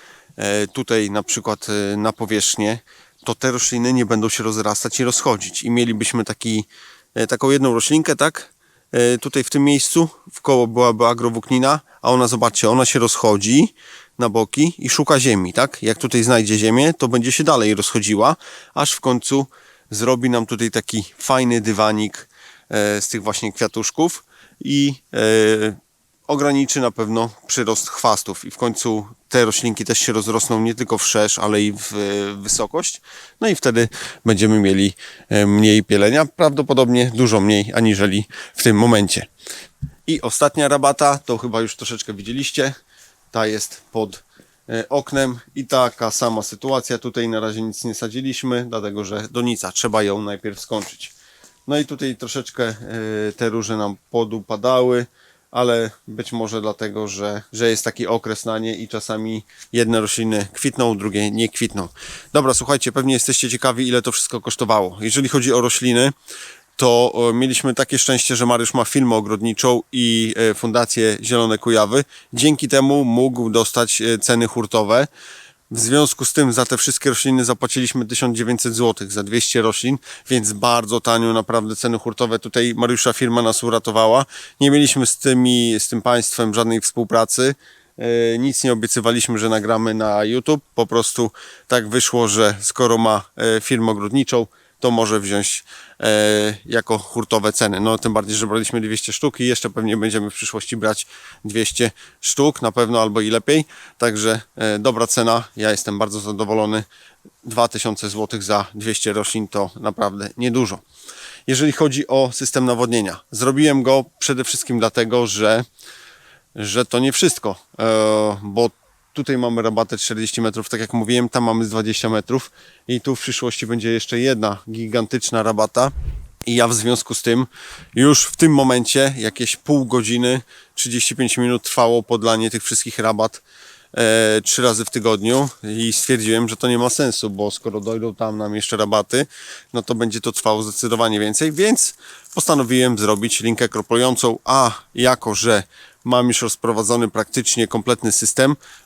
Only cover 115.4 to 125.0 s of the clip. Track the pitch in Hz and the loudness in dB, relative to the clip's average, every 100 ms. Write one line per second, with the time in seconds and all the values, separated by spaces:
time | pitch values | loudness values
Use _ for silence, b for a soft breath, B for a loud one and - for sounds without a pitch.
115.4 | 107 113 127 B B B B B B B | 2 2 -2 B B B B B B B
116.4 | _ 107 104 107 120 120 135 - - - | _ -10 -4 -2 0 0 0 2 0 0
117.4 | 107 92 _ - 113 110 107 107 107 101 | -6 -8 _ -4 0 2 2 2 0 -2
118.4 | 104 101 117 - _ _ _ - 139 127 | -4 0 0 -2 _ _ _ -6 -2 0
119.4 | 120 117 110 110 110 110 - 110 110 - | 0 0 0 0 -2 -2 -6 -4 -4 -2
120.4 | 110 110 104 110 110 117 110 123 120 127 | -2 -4 -6 -6 -4 -2 0 0 2 0
121.4 | 113 113 110 110 110 107 110 107 - 127 | 0 0 -2 -2 -2 -2 -2 -2 -2 -4
122.4 | - b b b - 123 139 127 - - | -4 b b b -6 -4 -4 -4 -4 -4
123.4 | 123 - 110 117 113 113 - 120 131 120 | -4 -6 -4 -4 -2 -2 -2 -2 0 0
124.4 | 107 98 - 113 110 117 | -2 -4 -10 -10 -4 -2